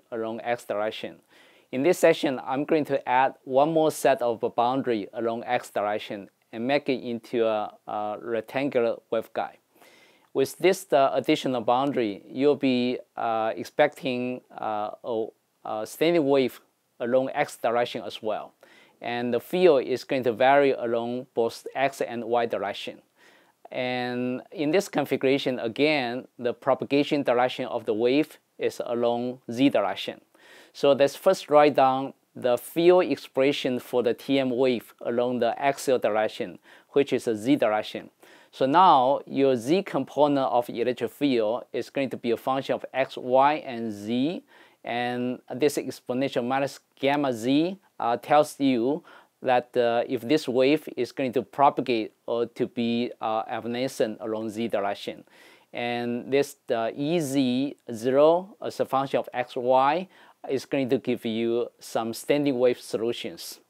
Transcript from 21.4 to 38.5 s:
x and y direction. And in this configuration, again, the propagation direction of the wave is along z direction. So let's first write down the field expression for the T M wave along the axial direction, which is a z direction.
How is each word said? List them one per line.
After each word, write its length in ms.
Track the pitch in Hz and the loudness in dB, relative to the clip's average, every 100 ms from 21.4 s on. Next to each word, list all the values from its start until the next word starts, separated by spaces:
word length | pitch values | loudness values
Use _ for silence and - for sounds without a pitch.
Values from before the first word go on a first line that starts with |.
| 117 - - | -2 -2 -10
x 260 | 135 135 - | -2 -2 -2
and 220 | 139 117 | -6 -6
y 240 | 113 120 120 | -2 -2 0
direction. 560 | 107 98 101 - 107 _ _ _ _ _ _ - | -2 -6 -8 -12 -14 _ _ _ _ _ _ -12
And 680 | 131 127 123 123 123 123 127 - | -6 -4 -4 -4 -4 -4 -6 -10
in 180 | - 147 | -6 0
this 180 | 175 196 | 0 0
configuration, 680 | - 139 135 131 135 135 123 | -4 -2 0 2 2 0 -4
again, 680 | 117 113 147 151 120 123 - - | -6 0 2 2 -2 -6 -10 -6
the 160 | 120 | -6
propagation 680 | 113 139 131 113 139 143 151 | -2 0 0 2 0 2 0
direction 400 | 139 120 127 - | 2 2 2 -2
of 200 | 123 117 | -6 -6
the 100 | 113 | -2
wave 440 | 107 120 139 160 - _ - | 2 4 4 0 -6 _ -6
is 220 | 117 - - | -6 -4 -6
along 540 | 120 117 120 123 131 - | 0 0 0 -4 -8 -8
z 200 | 120 139 | 2 4
direction. 500 | 113 95 98 - - _ _ - - - | 4 0 -4 -8 -12 _ _ -20 -20 -20
So 200 | - 143 | 0 4
let's 240 | 139 139 - | 6 4 2
first 340 | 190 185 - | 2 2 4
write 240 | 147 147 | 6 6
down 400 | 135 131 131 135 - _ 120 | 6 4 2 -4 -10 _ -4
the 200 | 120 123 | 0 0
field 500 | - 165 170 180 131 | -2 4 6 6 4
expression 760 | 135 - - 135 135 139 123 | -2 -4 0 2 2 -2 -4
for 240 | - 123 | -2 0
the 100 | 117 | 0
T 240 | 113 - 135 | -2 0 0
M 120 | 131 | 0
wave 440 | 120 131 113 - _ | 2 2 0 -6 _
along 400 | - 120 123 127 | -4 -2 -2 0
the 200 | 117 - | -2 0
axial 380 | 139 135 - 123 | -2 -2 0 0
direction, 600 | 113 107 110 - 95 - - - _ | 2 0 -2 -4 -10 -10 -20 -20 _
which 220 | 143 139 | 0 2
is 140 | 123 123 | 0 -2
a 80 | |
z 220 | 110 113 143 | -2 0 2
direction. 520 | 113 107 107 107 107 _ - - _ | 2 0 -4 -10 -14 _ -20 -20 _